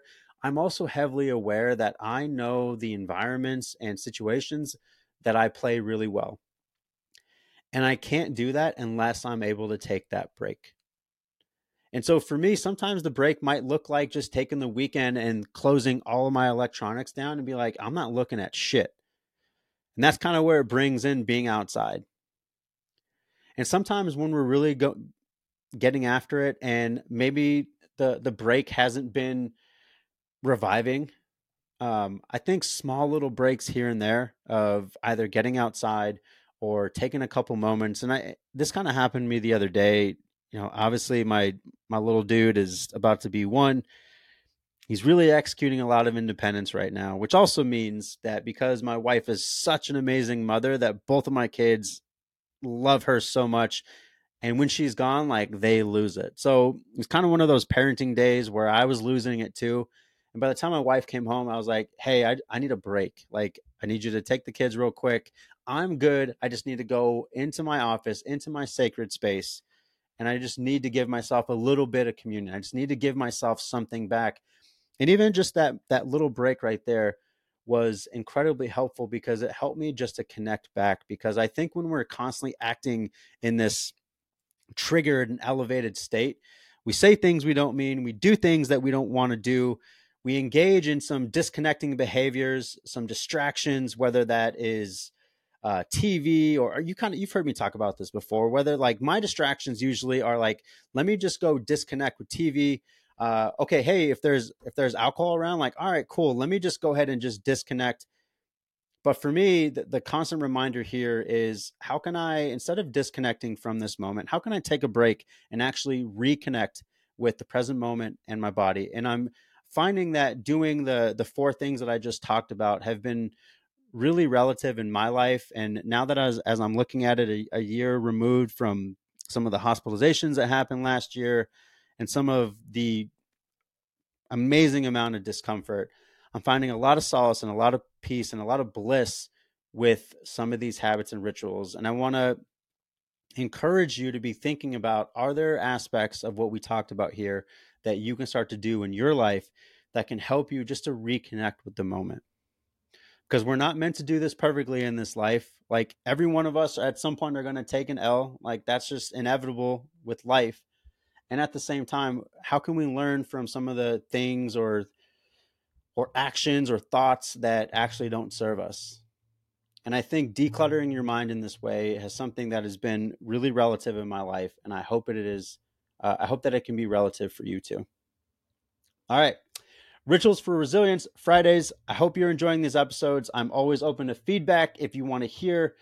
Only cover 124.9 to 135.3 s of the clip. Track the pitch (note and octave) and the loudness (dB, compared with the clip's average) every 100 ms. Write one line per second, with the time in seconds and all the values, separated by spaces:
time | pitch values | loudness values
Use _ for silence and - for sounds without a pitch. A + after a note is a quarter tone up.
124.9 | G#2 A2+ B2+ B2 B2+ - A2 G#2+ G#2+ A2+ | 0 0 2 2 2 -2 -6 -4 -4 -2
125.9 | A#2 C3 C#3 C3 A#2 - A2+ G#2+ A2+ B2 | 0 2 2 2 0 0 0 2 0 0
126.9 | C3 A#2+ A#2+ A2 G#2+ G#2+ A2+ G#2 A2+ B2 | 0 2 2 2 -2 -4 -4 -4 -2 0
127.9 | B2 A#2 A2+ A#2+ B2 A#2+ - A2+ G2 F#2+ | 0 0 2 4 4 2 0 -2 -2 -6
128.9 | F#2+ _ _ - A#2+ A2+ G2 A#2+ A2+ G#2+ | -12 _ _ -6 -4 0 0 0 0 -2
129.9 | G#2 D3+ D3+ D#3+ C#3 A#2+ C3 B2+ B2+ C3 | 2 2 4 0 0 2 0 0 -2 -2
130.9 | B2+ - B2+ A#2+ A#2+ - _ _ _ _ | -2 -4 -4 0 0 0 _ _ _ _
131.9 | - A2 C#3+ C#3 B2+ A#2 G#2 - A2+ A#2 | -10 -4 0 2 2 0 -4 -8 -2 0
132.9 | A2 G#2+ _ _ _ _ _ _ _ _ | -2 -4 _ _ _ _ _ _ _ _
133.9 | _ _ _ _ A#2+ B2+ D3 D#3 C#3 B2+ | _ _ _ _ -2 4 6 6 4 0
134.9 | A#2+ A#2 A2 G2 | 0 0 -2 -6